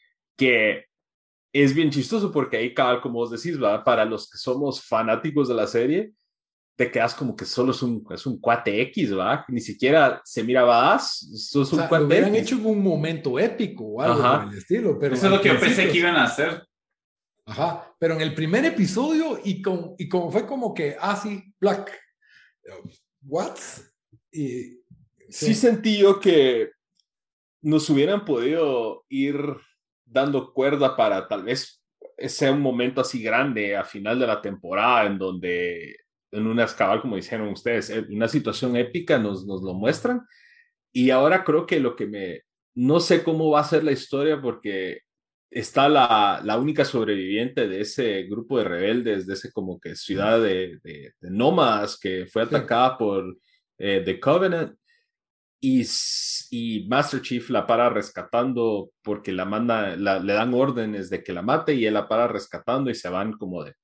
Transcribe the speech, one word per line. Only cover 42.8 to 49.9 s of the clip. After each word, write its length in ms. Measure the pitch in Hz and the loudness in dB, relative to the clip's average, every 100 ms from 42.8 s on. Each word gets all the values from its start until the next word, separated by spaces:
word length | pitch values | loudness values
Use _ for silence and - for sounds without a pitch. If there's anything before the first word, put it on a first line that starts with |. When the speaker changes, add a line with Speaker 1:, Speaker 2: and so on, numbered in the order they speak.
| 127 165 | 2 4
Speaker 1:
sé 240 | 165 170 | 4 2
cómo 260 | 170 160 156 | 2 0 2
va 100 | 147 | 2
a 40 | |
ser 180 | 147 160 | 4 2
la 100 | 156 | 2
historia 480 | 135 - 139 151 147 | -2 -4 -2 0 0
porque 580 | 127 110 104 95 92 - _ _ _ _ _ | -4 -6 -6 -6 -6 -10 _ _ _ _ _
está 380 | 123 107 135 139 | -10 -2 4 6
la, 520 | 147 120 107 101 87 | 6 6 4 4 0
la 140 | 104 113 | -2 -2
única 260 | 143 156 | 0 0
sobreviviente 800 | 135 120 107 98 92 104 127 131 107 | 0 0 0 -2 -2 -2 -2 -2 -2
de 140 | 95 | -4
ese 440 | 104 - 117 98 | -6 -2 -2 -2
grupo 340 | 92 107 113 131 | -6 -8 -4 -2
de 60 | |
rebeldes, 600 | 95 87 98 123 113 98 92 | -2 -2 0 0 0 -2 -4
de 80 | |
ese 180 | 95 95 | -8 -10
como 280 | - 92 87 | -10 -10 -10
que 160 | 85 | -12